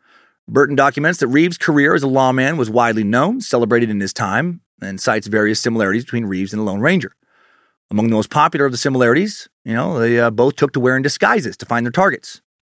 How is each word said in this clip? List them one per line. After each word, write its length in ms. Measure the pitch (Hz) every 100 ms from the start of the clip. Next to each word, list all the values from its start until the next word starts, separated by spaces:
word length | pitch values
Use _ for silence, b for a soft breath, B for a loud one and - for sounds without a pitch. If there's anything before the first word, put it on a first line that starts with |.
| b b b b -
Burton 300 | 139 143 143
documents 420 | 139 147 151 -
that 80 | 127
Reeves' 300 | 139 175 170
career 360 | - 147 143
as 100 | 165
a 40 | 139
lawman 480 | 135 131 131 135 165
was 140 | 113
widely 340 | 117 117 110
known, 380 | 101 120 165 254
celebrated 480 | - 123 113 117 117
in 100 | 104
his 140 | 95
time, 480 | - 104 107 175 170 _ -
and 200 | 95 95
cites 260 | - 110 101
various 320 | 107 107 107
similarities 460 | 123 113 98 110 -
between 200 | 120 107
Reeves 280 | 95 98
and 80 | 107
the 40 | 107
Lone 140 | 98
Ranger. 360 | 139 185 95 _ _ _ _ _ _ _ -
Among 160 | 104 113
the 80 | 110
most 140 | 107
popular 360 | 151 160 160 139
of 60 |
the 60 | 120
similarities, 720 | 143 131 120 139 208 - - _ -
you 80 |
know, 260 | 113 131 135
they, 200 | 117 120
uh, 120 | 117
both 240 | 107 131 -
took 160 | 143
to 80 | 131
wearing 240 | 127 131
disguises 540 | 135 - 214 233 117 -
to 80 | -
find 200 | 117 120
their 60 |
targets. 500 | 147 190 131 - - _ _ _